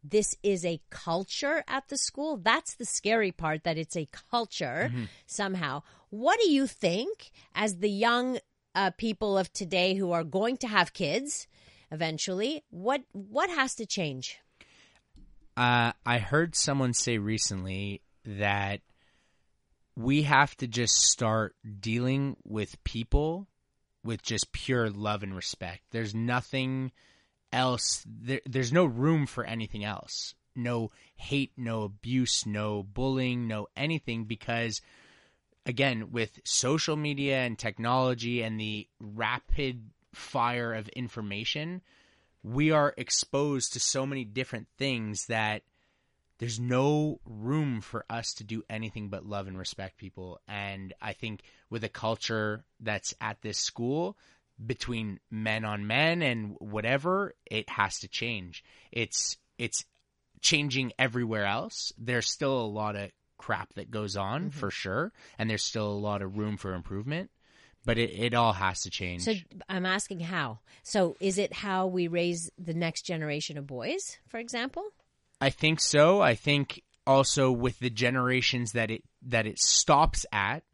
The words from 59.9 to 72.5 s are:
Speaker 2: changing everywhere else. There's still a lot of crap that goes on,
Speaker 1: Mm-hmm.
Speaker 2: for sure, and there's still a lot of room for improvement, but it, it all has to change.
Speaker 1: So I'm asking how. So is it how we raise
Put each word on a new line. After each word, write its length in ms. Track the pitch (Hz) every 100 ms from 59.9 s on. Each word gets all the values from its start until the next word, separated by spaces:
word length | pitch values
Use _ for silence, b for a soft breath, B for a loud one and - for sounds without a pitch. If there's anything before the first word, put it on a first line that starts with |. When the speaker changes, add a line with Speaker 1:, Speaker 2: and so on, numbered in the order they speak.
| _ _ _ _ _
Speaker 2:
changing 520 | - 156 147 127 127 -
everywhere 460 | 127 120 117 110
else. 480 | 101 110 180 - - -
There's 320 | 117 123 -
still 300 | - 143 131
a 60 | 113
lot 280 | 104 107 101
of 140 | 101 _ _ _
crap 380 | - 101 92
that 160 | - -
goes 260 | 110 104 98
on, 260 | 98 131
Speaker 1:
Mm-hmm. 160 | 101 147
Speaker 2:
for 120 | 101
sure, 420 | - 95 101 190 B B B
and 100 | 110
there's 140 | 107
still 240 | - 113 104
a 40 |
lot 300 | 101 104 101
of 140 | 95 101
room 200 | 107 101
for 180 | 98
improvement, 560 | 92 - 98 117 156 196 _ b b b b
but 140 | 120 117
it, 120 | 117
it 240 | 90 120
all 180 | 120 117
has 280 | 95 95 90
to 100 | 95
change. 320 | - 90 87
Speaker 1:
So 120 | 90 208 170 196 -
I'm 180 | 190 185
asking 340 | 190 - 185
how. 400 | 165 185 135 117 B B
So 340 | - 208 175 -
is 180 | 196 185
it 140 | 196
how 340 | - 208 185 185
we 220 | 180 170
raise 420 | 170 175 170 170